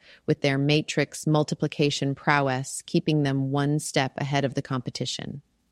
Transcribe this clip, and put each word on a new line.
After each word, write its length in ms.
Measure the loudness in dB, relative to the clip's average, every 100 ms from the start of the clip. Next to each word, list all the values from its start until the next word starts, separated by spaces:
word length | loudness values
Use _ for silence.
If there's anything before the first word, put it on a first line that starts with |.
| -20 -10 -2
with 160 | 0
their 160 | 2 2
matrix 640 | 4 2 2 -2 -2 -2 0
multiplication 880 | 2 2 0 -2 0 0 0 -4 -2
prowess 680 | 2 2 2 -2 -4 -10 -2
keeping 380 | 0 2 2
them 280 | 2 0 0
one 280 | 0 2 0
step 340 | 0 0 0 -2
ahead 280 | -2 0 0
of 80 |
the 80 | -2
competition. 800 | -4 -6 -6 -6 -6 -6 -10 -12 -16 _ _